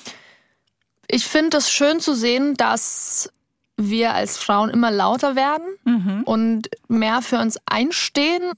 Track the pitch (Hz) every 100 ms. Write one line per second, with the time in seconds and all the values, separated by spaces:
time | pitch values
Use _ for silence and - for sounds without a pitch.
0 | - - - _ _ _ _ _ _ _
1 | - 247 - 311 320 302 - - 285 330
2 | 311 262 233 247 285 277 226 226 - -
3 | - - - - _ _ _ - 202 226
4 | 226 220 202 - - 202 220 240 233 202
5 | 190 247 285 262 269 311 349 392 247 233
6 | 185 196 - 220 226 220 220 - - 226
7 | 220 240 240 240 226 - - 214 269 349
8 | - 285 294 349 359